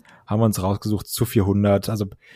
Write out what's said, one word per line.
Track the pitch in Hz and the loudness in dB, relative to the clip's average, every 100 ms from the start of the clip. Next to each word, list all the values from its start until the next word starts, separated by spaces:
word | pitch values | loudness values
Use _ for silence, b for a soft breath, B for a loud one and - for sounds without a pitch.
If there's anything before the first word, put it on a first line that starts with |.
| b b - | b b -4
Haben | 107 | 0
wir | 113 | 2
uns | 95 | 2
rausgesucht | 92 101 107 104 - | -2 -2 -2 -4 -4
zu | - 113 | -6 -2
vierhundert. | 110 98 98 101 98 101 | 2 2 2 4 2 0
Also, | 110 98 - b | -4 -6 -10 b